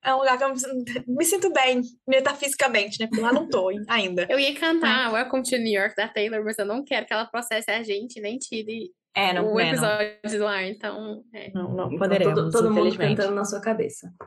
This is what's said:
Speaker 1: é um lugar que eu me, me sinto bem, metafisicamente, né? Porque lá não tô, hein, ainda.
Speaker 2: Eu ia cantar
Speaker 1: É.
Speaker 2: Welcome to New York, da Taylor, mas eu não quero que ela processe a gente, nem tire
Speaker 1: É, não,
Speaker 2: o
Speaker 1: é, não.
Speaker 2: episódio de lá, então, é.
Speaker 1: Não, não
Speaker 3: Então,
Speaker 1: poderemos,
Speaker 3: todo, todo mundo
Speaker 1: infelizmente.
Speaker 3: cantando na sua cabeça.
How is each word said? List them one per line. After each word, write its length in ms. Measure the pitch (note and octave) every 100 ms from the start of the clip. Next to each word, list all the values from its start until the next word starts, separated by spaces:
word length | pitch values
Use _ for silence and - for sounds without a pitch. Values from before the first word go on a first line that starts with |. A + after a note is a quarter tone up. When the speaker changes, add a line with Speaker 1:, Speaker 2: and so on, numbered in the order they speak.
Speaker 1:
é 100 | -
um 40 | C4
lugar 180 | C4+ B3+
que 60 |
eu 60 | C4+
me, 560 | C4 C4 C4 A#3+ A#3+ B3
me 180 | B3+ E4+
sinto 260 | G4 F#4
bem, 300 | D4 B3+ B3 B3 - -
metafisicamente, 920 | C4 C4 F#3 F#3 - B3+ A3+ G3+ -
né? 80 | A3+
Porque 140 | A3
lá 100 | A#3
não 160 | C#4 D#4+
tô, 240 | B3 F#3
hein, 100 | G#3 G#3+
ainda. 400 | A3+ F#3+ F3+ F3
Speaker 2:
Eu 80 | C4+
ia 160 | C#4
cantar 560 | C#4+ E4 E4+ D4+ B3+ A#3+
Speaker 1:
É. 40 |
Speaker 2:
Welcome 300 | A3 B3 C4
to 140 | B3+ B3+
New 160 | A3+
York, 220 | G3+ G#3 G3+
da 120 | A3
Taylor, 360 | A3 G#3+ A3
mas 140 | G#3+ A3
eu 60 | G3+
não 180 | A#3
quero 220 | C#4+ B3 -
que 80 |
ela 120 | G#3+ A3+
processe 460 | A#3 A#3 A3 A3+
a 100 | G#3+
gente, 380 | A3 G3+ A#3+ A3+
nem 180 | G#3 B3+
tire 540 | - A3 G#3+ A3+ - - _ G3+
Speaker 1:
É, 180 | F#3+
não, 200 | F3+ -
Speaker 2:
o 60 | -
Speaker 1:
é, 60 | E3
não. 60 |
Speaker 2:
episódio 480 | - G#3+ G#3+ G#3 G#3+ G#3+
de 120 | G#3+
lá, 260 | G#3 G3
então, 600 | F#3+ G#3+ G#3+ G3+ G#3+ G#3+ -
é. 180 | A3 -
Speaker 1:
Não, 220 | F#3+ F3+
não 120 | F#3 F3+
Speaker 3:
Então, 100 | D#3
Speaker 1:
poderemos, 380 | F#3+ G3 E3 D#3
Speaker 3:
todo, 160 | -
todo 180 | - G#3+
mundo 180 | G#3+ G#3+
Speaker 1:
infelizmente. 300 | - G3+ G#3
Speaker 3:
cantando 180 | G3 G3+
na 100 | G#3
sua 160 | G#3
cabeça. 500 | A3+ A3 - - - -